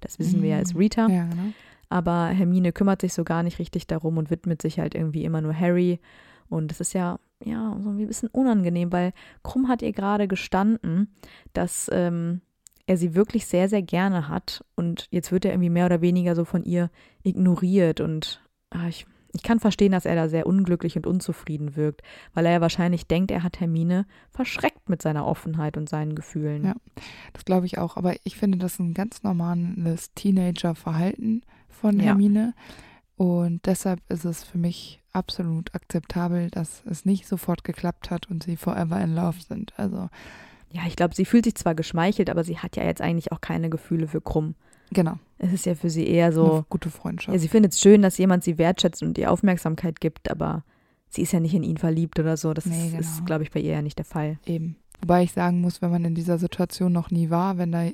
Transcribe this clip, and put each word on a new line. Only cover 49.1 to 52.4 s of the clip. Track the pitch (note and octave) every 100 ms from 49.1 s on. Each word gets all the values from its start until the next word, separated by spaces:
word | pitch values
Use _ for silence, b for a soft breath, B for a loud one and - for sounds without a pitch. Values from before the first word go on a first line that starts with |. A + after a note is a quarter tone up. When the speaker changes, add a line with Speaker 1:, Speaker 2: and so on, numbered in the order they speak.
| E3
Speaker 1:
ihr | -
Aufmerksamkeit | F3 G3 F3 D#3+ D#3+ E3+ -
gibt, | D#3+ - -
aber | D#3+ D#3 D#3+ - _ _ _ _
sie | -
ist | E3+
ja | F3
nicht | E3
in | E3+
ihn | - D#3+
verliebt | E3 D#3+ E3 -
oder | D#3+
so. | D#3+